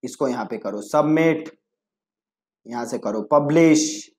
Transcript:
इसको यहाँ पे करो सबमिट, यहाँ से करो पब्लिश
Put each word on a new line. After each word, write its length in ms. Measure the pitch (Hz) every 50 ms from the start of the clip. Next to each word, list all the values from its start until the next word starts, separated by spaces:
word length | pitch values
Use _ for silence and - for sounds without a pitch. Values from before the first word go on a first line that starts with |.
| -
इसको 260 | 123 - - 147 131
यहाँ 160 | 123 120 110
पे 120 | 95 117 107
करो 220 | - 98 98 104 104
सबमिट, 680 | - - 151 147 151 156 156 160 165 160 - - - - _ _ _ _ _ _ _ _ _ _ _ _ _ _ _ _ _ _ _ _ _ _
यहाँ 180 | 110 117 120 120
से 120 | 113 - 113
करो 240 | - 104 104 110 104 - 147
पब्लिश 520 | 147 147 143 151 165 165 160 156 151 - - - - - - _